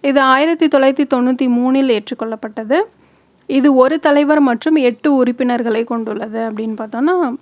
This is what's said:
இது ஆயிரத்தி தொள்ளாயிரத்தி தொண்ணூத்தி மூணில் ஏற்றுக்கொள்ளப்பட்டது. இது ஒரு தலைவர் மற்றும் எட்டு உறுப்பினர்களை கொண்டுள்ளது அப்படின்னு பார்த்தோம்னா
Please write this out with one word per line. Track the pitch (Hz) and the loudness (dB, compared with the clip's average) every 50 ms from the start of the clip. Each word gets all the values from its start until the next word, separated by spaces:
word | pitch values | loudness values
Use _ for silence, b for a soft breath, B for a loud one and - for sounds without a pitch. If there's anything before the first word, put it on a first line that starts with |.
இது | - 277 269 277 | -2 2 2 2
ஆயிரத்தி | 269 262 262 262 294 320 339 320 330 302 | 4 4 4 2 2 0 0 0 0 2
தொள்ளாயிரத்தி | 285 277 269 269 269 269 294 269 - | 2 4 2 2 2 0 -2 0 0
தொண்ணூத்தி | 254 247 254 262 247 277 254 | 0 0 0 0 0 0 0
மூணில் | 240 240 247 254 262 269 269 262 | 0 0 0 0 0 0 2 2
ஏற்றுக்கொள்ளப்பட்டது. | 233 208 208 - 254 - 226 226 226 220 - 226 214 - 220 214 262 339 427 453 _ b b b b b b b b _ _ _ | 0 -2 -2 -8 -10 -8 -8 -8 -8 -10 -10 -12 -10 -10 -4 -2 0 -2 -2 -4 _ b b b b b b b b _ _ _
இது | 277 269 254 294 277 | -2 2 2 4 4
ஒரு | 254 254 262 311 320 | 4 4 4 2 0
தலைவர் | - 311 285 285 294 277 302 302 | 0 2 2 2 2 2 2 2
மற்றும் | 285 262 233 226 - 311 320 | 2 2 0 0 0 0 0
எட்டு | 311 262 247 226 - _ 302 285 | 2 2 0 -2 0 _ 0 2
உறுப்பினர்களை | 262 254 233 240 240 269 247 240 240 240 233 220 220 233 | 2 2 0 0 -2 -2 -2 -2 -2 -2 -2 -2 -2 -2
கொண்டுள்ளது | 233 240 233 226 220 214 208 233 226 214 226 226 226 | -4 -4 -6 -6 -6 -6 -8 -8 -8 -6 -6 -6 -6
அப்படின்னு | 214 208 226 226 220 214 | -6 -8 -8 -8 -8 -8
பார்த்தோம்னா | 220 220 - 233 262 311 370 359 339 254 240 277 | -10 -10 -6 -2 -2 0 0 0 -2 -2 -4 -8